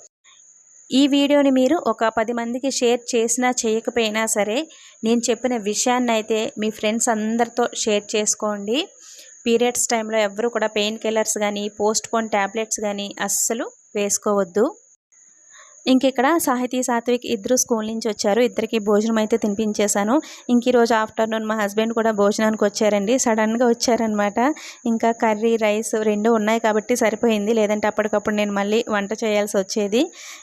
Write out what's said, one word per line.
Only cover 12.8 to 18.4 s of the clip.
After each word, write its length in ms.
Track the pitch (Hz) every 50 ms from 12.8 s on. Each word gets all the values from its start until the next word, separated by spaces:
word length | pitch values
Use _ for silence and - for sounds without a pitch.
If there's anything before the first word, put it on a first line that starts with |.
కానీ 340 | 214 208 202 202 202 196 - -
అస్సలు 500 | 208 202 - - - - 226 233 311 494 - _ _ _ -
వేసుకోవద్దు. 840 | 214 202 202 196 - - 220 208 202 196 175 175 208 226 320 415 - _ _ _ _ _ _ _ _ _ _ _ _ _ _ - - - - - - -
ఇంక 180 | - 262 262 277
ఇక్కడ 320 | 262 262 - 240 277 330
సాహితీ, 460 | 339 - 294 247 247 247 247 254 254
సాత్విక్ 440 | 254 - 240 233 233 247 240 240 -
ఇద్దరు 300 | - 233 208 196 226 254
స్కూల్ 300 | 247 - - 240 220 214
నుంచి 220 | 214 226 220 - 226
వచ్చారు. 320 | 208 - - 208 202 226